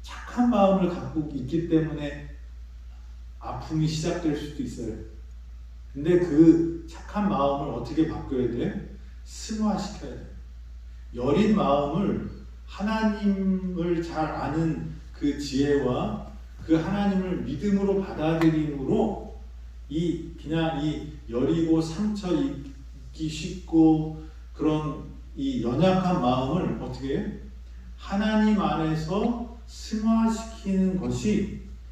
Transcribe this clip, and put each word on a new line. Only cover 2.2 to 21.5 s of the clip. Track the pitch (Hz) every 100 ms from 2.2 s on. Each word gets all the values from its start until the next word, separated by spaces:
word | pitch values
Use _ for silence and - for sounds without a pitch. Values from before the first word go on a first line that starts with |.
| - - - - - - - - - - - -
아픔이 | - 127 - 156 156
시작될 | - 180 170 160 143
수도 | 151 -
있어요. | 120 - 110 - - - - - - - - - -
근데 | 143 156 175
그 | 175 143 165 151 - - -
착한 | - - 208 202
마음을 | - 143 143 151
어떻게 | 120 - 156 156
바꿔야 | - - 127 120
돼? | 117 160 214 - - - -
승화시켜야 | - - - 220 214 185 - - 139
돼. | 120 - - - - - - - - -
여린 | 117 127 170 214 190
마음을 | 139 143 147 165 175 - - - - - -
하나님을 | - 202 220 220 208 202 196 190 185 185 175 175 165
잘 | - 156 151
아는 | 151 139 156 165 - - 160 -
그 | - 143 -
지혜와 | 139 127 143 139 123 123 214 - - - - -
그 | -
하나님을 | 160 170 202 202 190 185 160
믿음으로 | 123 147 208 196 196 196
받아들임으로 | - 156 156 160 165 156 147 139 127 - 110 - - - - - - - -
이, | 147 170 - - -
그냥 | 139 165 160 143
이 | 151 - - - -
여리고 | 117 147